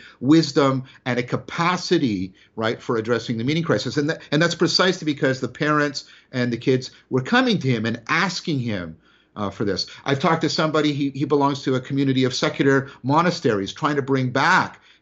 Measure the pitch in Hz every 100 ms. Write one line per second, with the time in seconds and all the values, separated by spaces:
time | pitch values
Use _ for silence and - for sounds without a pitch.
0 | - - 123 160 147 156 135 135 127 -
1 | 131 120 120 135 - - 170 180 - 175
2 | 135 98 92 - _ - 110 120 - 117
3 | 110 117 - 120 120 160 160 107 127 147
4 | 147 160 - 151 170 170 170 - 185 180
5 | 151 139 143 131 117 - 151 151 147 143
6 | - - _ 131 120 117 139 131 - -
7 | _ 131 127 240 254 190 131 113 113 113
8 | - 160 190 - - 139 120 101 82 80
9 | _ _ _ - 98 - 101 90 - -
10 | - 135 180 165 156 - 156 156 151 143
11 | 139 135 143 147 139 139 - 131 127 139
12 | 139 131 127 - 156 156 139 135 131 -
13 | 127 147 175 170 135 104 95 - 147 143
14 | 131 135 127 131 156 180 101 - _ _